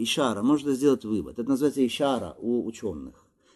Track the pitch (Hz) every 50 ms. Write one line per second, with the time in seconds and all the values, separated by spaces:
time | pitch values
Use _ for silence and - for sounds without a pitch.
0 | 117 117 - 160 139 120 107 101 107 131 151 147 139 143 135 123 143 143 131 127
1 | 117 107 110 98 76 67 - 120 113 135 135 123 147 143 135 143 127 117 - -
2 | 143 139 131 117 98 82 - - - 117 120 120 - 113 113 - 117 101 82 71
3 | 65 65 - _ _ _ _ _ _ _ _